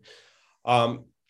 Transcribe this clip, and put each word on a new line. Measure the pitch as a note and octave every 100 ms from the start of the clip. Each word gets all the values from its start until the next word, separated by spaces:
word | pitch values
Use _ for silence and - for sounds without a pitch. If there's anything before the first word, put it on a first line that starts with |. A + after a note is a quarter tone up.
| - - _ _ _ _ A#2+
Um, | A#2+ A#2 B2 - _ _